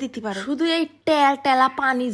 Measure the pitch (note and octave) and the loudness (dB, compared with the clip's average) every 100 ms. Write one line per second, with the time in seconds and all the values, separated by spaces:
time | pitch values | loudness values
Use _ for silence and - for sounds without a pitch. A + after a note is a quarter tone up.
0 | B3+ A#3+ A3 G3 G#3+ C#4+ E4 E4 D#4 - | -4 -8 -8 -8 -6 -2 0 0 -2 -4
1 | - D4+ C#4 C#4 C#4 C4 C4 B3+ C4+ B3+ | 0 2 2 2 2 4 2 2 -2 0
2 | B3 | -2